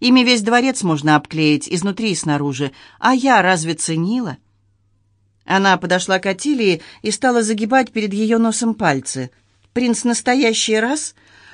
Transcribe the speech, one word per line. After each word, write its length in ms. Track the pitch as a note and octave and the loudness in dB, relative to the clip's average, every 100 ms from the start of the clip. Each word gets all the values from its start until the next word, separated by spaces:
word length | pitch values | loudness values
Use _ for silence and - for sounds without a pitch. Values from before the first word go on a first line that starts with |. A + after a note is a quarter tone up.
Ими 160 | B3 B3+ | 4 4
весь 220 | B3 B3 | 4 2
дворец 420 | G#3 A#3+ C4 B3+ | 2 2 2 -2
можно 320 | F#3+ D3+ D3+ D3+ | -2 0 2 2
обклеить 540 | D3 D#3+ D#3 D3 - | 0 -2 2 2 -2
изнутри 420 | F3 G3 G3 A3 | -4 -4 -4 -4
и 40 | F3 | -4
снаружи. 580 | D#3+ D3 C#3+ C3 C#3 - - - | -2 -2 -2 -4 -6 -8 -20 -4
А 160 | A#3 C4 | 0 0
я 260 | C4 A#3 | 2 4
разве 320 | F3+ F#3 D#3+ | 4 0 -2
ценила? 640 | D#3+ - D#3+ F3 A#3+ A3 C3 _ _ _ _ _ _ _ _ _ _ - | -6 -4 -2 -2 -4 -6 -10 _ _ _ _ _ _ _ _ _ _ -2
Она 320 | F#3+ G3 F3+ | 2 2 2
подошла 420 | F3 F3+ F3+ F#3+ | 0 -2 0 -2
к 60 | G3 | -2
Атилии 560 | F#3+ C#4+ C#4 G#3 D#3+ - - | -4 -4 0 0 0 -6 -10
и 60 | G#3+ | -8
стала 320 | G#3 C4 A#3+ | -2 2 2
загибать 520 | G#3+ A3 G#3+ C4 A#3+ | 0 -2 0 0 0
перед 200 | A3 G#3 | -2 -4
ее 240 | G3+ A3 A3+ | -2 0 2
носом 380 | A3+ A3 A#3 A3 | 2 0 -2 0
пальцы. 560 | F#3 C#3 C3 C3 B2+ _ _ _ _ | 0 0 -4 -8 -10 _ _ _ _
"Принц 320 | - B3 A3 | -2 0 0
настоящий 720 | A#3+ A#3 - B3+ A#3 A3 - G#3+ | 0 -2 0 2 2 0 0 0
раз, 400 | A3+ D4+ - - _ - - | 0 -4 -6 -14 _ -20 -20